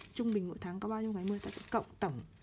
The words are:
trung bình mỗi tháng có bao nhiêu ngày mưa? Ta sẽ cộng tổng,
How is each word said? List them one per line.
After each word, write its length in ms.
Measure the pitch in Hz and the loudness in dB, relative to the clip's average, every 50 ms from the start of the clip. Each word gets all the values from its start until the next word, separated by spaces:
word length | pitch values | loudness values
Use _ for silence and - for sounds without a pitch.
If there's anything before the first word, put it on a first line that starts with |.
| - - - | -16 -8 -4
trung 220 | - 233 233 214 | 0 2 4 4
bình 140 | 208 180 175 | 4 2 2
mỗi 100 | - - | -2 -4
tháng 200 | - 175 175 196 | -4 -4 -4 -2
có 80 | 208 208 | -2 0
bao 140 | 220 220 220 | 0 0 0
nhiêu 100 | 220 214 | 0 0
ngày 120 | 185 180 | 0 2
mưa? 140 | 196 208 202 | 2 0 0
Ta 120 | 208 208 | -2 -6
sẽ 120 | - - - - | -8 -8 -4 0
cộng 160 | - 226 - - - - | 2 2 2 0 -2 0
tổng, 220 | 214 175 135 117 - - - - | 0 0 0 -2 -6 -10 -14 -20